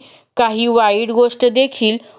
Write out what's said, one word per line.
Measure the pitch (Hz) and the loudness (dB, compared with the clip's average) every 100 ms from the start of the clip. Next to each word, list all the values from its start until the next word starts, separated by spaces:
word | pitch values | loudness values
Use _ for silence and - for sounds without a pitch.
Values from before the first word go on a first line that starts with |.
| - _ _ - | -10 _ _ -2
काही | 226 220 233 | -2 0 0
वाईट | 233 214 208 226 | 2 2 0 -2
गोष्ट | 233 240 240 247 | 0 0 0 0
देखील | 226 269 - 214 226 - | 2 -2 -2 -2 -2 -8